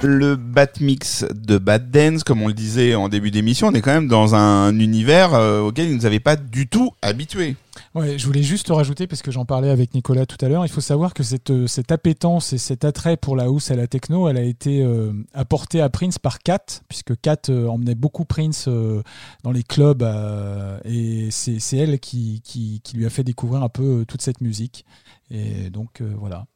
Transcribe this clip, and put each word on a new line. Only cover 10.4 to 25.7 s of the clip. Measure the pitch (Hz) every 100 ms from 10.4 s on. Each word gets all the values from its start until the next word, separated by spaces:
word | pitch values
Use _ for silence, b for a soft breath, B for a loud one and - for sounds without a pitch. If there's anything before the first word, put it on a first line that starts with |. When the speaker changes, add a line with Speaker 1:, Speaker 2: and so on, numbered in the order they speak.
| 131
Speaker 2:
à |
l'heure, | 156
il | 170
faut | -
savoir | - 147 175 -
que |
cette, | 120 131 -
euh, | 131 123
cette | - 123
appétence | 165 170 156 175 170 -
et | 127
cet | - 127 147
attrait | 143 170 165
pour | - 135
la | 123
house | 139 -
et | 127
la | 120
techno, | 135 - 170 175
elle | 127
a |
été, | 123 120 143 139
euh, | 131 117 110 104 110
apportée | 139 131 147 - 165
à | 147
Prince | - 185 180
par | 135 -
Kat, | - 190 - - _
puisque | - - 120
Kat, | - 151 -
euh, | 127 117
emmenait | 117 120 117
beaucoup | 143 - 165
Prince, | - 156 151 -
euh, | 120 110 107 110 B B B
dans | 127
les | 123
clubs, | 117 - 147 135
euh, | 117 107 107 104 101 101 98 98 -
et | 117 113 113 110
c'est, | 107 - 113
c'est | - 131
elle | 156 139
qui, | - 123 113 110
qui, | - - 110 107
qui | - 120
lui | 113
a |
fait | -
découvrir | 127 120 120 131
un | 123
peu, | - 135 123
euh, | 113
toute | -
cette | - 123
musique. | 120 107 120 - _ b b b _
Et | 110 107 101 92